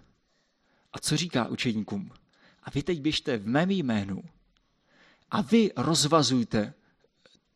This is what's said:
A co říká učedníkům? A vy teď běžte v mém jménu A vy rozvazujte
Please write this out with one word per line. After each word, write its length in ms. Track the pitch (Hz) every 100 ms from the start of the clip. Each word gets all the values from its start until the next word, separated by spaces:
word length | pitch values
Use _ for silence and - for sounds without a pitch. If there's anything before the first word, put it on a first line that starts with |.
| _ _ _ _ _ _ _ _ _
A 60 | -
co 180 | - 151
říká 300 | 175 135 113
učedníkům? 640 | 123 127 110 101 101 90 - _ _ _ _
A 60 | -
vy 140 | 139
teď 180 | 139 170
běžte 360 | 143 151 - 120
v 100 | 101
mém 240 | 135 180
jménu 520 | 196 139 107 98 95 - - _ _ _ _ _ _ _ _ _
A 100 | -
vy 300 | - 233 220 -
rozvazujte 1000 | 123 160 147 160 127 127 113 117 107 - _ _ _ _ _ _ _